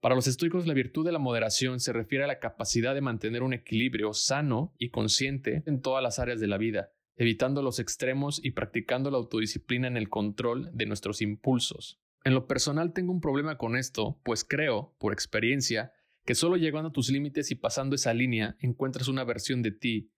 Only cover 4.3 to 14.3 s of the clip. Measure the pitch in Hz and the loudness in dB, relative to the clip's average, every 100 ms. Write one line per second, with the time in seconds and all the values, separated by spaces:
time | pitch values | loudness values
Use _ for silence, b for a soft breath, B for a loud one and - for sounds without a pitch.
4.3 | 135 147 117 160 _ 120 - 107 - 135 | 2 2 2 0 _ -6 -2 2 2 0
5.3 | 139 - 156 156 139 135 131 127 - 123 | -2 -2 -2 0 -2 0 0 0 -2 -2
6.3 | 117 107 101 113 104 - _ _ - 120 | 0 0 0 0 -2 -6 _ _ 0 2
7.3 | 113 127 139 131 117 117 - 127 131 143 | 4 2 2 0 -2 -4 -2 -2 0 -2
8.3 | 143 - - - 117 - 127 135 135 120 | -2 -4 -4 -4 -4 -2 -2 2 0 0
9.3 | 113 110 - - 123 127 120 104 110 104 | -2 -2 -4 -2 -2 0 0 -2 0 -2
10.3 | 101 120 123 - 120 107 104 98 104 107 | 0 -2 -2 -4 -4 -4 -2 -4 -2 -2
11.3 | 104 - 127 - - - - _ _ 135 | 0 2 2 0 -6 -14 -18 _ _ 2
12.3 | 131 131 127 - 147 170 165 180 180 156 | 2 2 -2 0 0 0 0 0 0 0
13.3 | 139 151 147 117 120 131 - 107 - - | 0 -2 -2 -2 0 -2 -2 -2 -2 -2